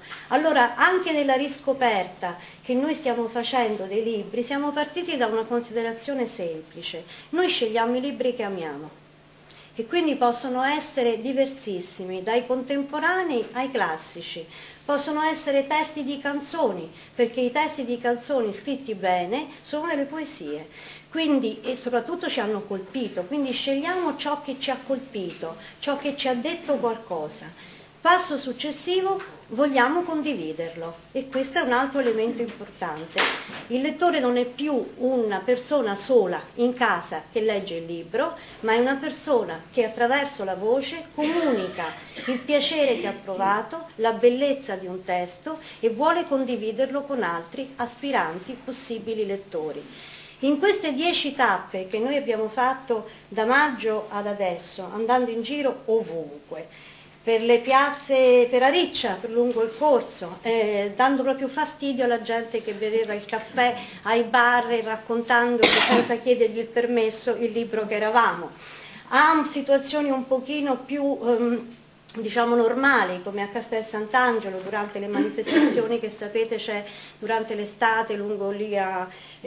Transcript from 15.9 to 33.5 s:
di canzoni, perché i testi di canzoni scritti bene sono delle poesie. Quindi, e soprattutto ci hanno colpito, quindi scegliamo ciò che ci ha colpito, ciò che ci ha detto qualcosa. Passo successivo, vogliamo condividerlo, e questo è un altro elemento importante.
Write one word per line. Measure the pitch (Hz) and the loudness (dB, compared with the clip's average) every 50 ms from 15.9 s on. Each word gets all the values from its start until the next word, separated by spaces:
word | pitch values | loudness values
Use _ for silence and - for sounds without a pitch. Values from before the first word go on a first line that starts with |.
| 311 302 277 | -4 -6 -6
di | 262 285 277 | -6 -6 -4
canzoni, | - 285 285 294 285 - - 330 302 220 190 175 160 - - - - - - | -4 -4 -4 -4 -6 -6 -2 0 0 0 0 -2 -8 -12 -14 -18 -20 -8 -2
perché | - 240 233 233 254 | 0 0 0 2 0
i | 247 240 | 0 0
testi | 240 294 311 302 311 - 254 | 2 2 0 0 -2 -4 -4
di | 233 247 240 | -4 -4 -2
canzoni | 240 240 240 240 - - 285 254 226 208 | 0 0 -2 -2 -2 -2 0 0 0 0
scritti | 196 - - 285 277 269 - - 214 | -2 -6 -6 -6 -6 -6 -6 -8 -6
bene | 185 185 185 180 180 175 175 220 285 311 - - - | -2 0 0 2 2 0 0 -2 -4 -4 -6 -12 -16
sono | - - - 302 311 339 | -10 -8 -6 -4 -2 -2
delle | 320 277 277 | -2 -2 -2
poesie. | 277 302 320 302 - - - 175 147 147 151 156 - - - - - - - - - | -4 -4 -6 -8 -8 -10 -10 -10 -8 -8 -8 -10 -12 -18 -18 -18 -18 -18 -20 -14 -8
Quindi, | - 320 320 294 285 262 254 214 214 - | -4 0 2 2 4 2 2 0 -4 -4
e | - 240 262 | -4 -6 -6
soprattutto | 254 - 240 247 233 240 - 349 - 349 294 | -4 -2 -2 0 0 0 -2 -4 -6 -4 -4
ci | - 262 | -2 -2
hanno | 208 214 214 190 - | 0 0 -2 -4 -4
colpito, | - 208 185 - - - 262 240 196 - 185 180 | -6 -6 -6 -6 -6 -6 -6 -4 -4 -4 -6 -6
quindi | - 285 294 277 262 | -4 -2 -2 -2 -2
scegliamo | 240 - - 277 269 277 294 339 370 370 349 311 277 - | -2 -2 -2 0 0 0 0 0 0 0 0 -2 -2 -2
ciò | - 294 302 294 | -4 -4 -4 -4
che | - - 262 - | -4 -6 -8 -6
ci | - 277 | -4 -4
ha | 262 269 - | -4 -4 -4
colpito, | - 269 254 269 - - 208 185 170 - - 160 165 165 - - - - - | -4 -4 -4 -4 -6 -8 -6 -6 -6 -8 -8 -10 -10 -10 -12 -16 -18 -16 -8
ciò | - 285 277 277 | -4 -4 -4 -2
che | - 285 277 - | -2 -4 -4 -2
ci | - 262 | -2 0
ha | 254 | 0
detto | 240 233 311 349 - - - 285 | 0 -2 -4 -4 -4 -2 -2 0
qualcosa. | - 247 226 220 220 - - 180 160 151 156 - - 156 160 - - - - - - - - - - | 0 0 0 -2 -4 -6 -8 -6 -6 -6 -6 -10 -12 -16 -16 -16 -18 -20 -20 -20 -20 -20 -20 -10 0
Passo | - 330 359 359 359 - 294 | 4 6 6 6 4 2 -2
successivo, | 269 - 262 233 - - 302 285 - - 359 359 370 370 381 392 381 - - - - - - | -4 -4 -4 -6 -4 -6 -6 -6 -6 -2 0 0 2 2 2 0 -2 -4 -10 -16 -20 -14 -6
vogliamo | 226 226 294 294 269 262 240 262 302 349 | 0 2 2 4 6 6 6 6 4 2
condividerlo, | 349 339 320 302 277 302 269 185 160 156 156 160 165 165 165 170 165 165 165 - - - | 0 0 -2 -2 -2 -2 -2 -2 -4 -6 -6 -6 -6 -8 -8 -8 -10 -10 -12 -14 -14 -8
e | - 269 262 - | -6 -6 -4 -2
questo | - 262 269 269 - 359 | -2 -2 -2 0 0 0
è | |
un | 311 254 | 0 2
altro | 247 247 269 277 - 277 | 2 2 2 0 0 0
elemento | 262 240 220 220 220 233 - 226 | 2 2 2 2 0 0 -2 -2
importante. | 233 214 - - 208 - - - 190 170 151 156 165 170 - - - - - - - - | -4 -6 -8 -10 -14 -16 -12 -8 -8 -6 -6 -8 -10 -4 0 0 2 2 0 -4 -8 -10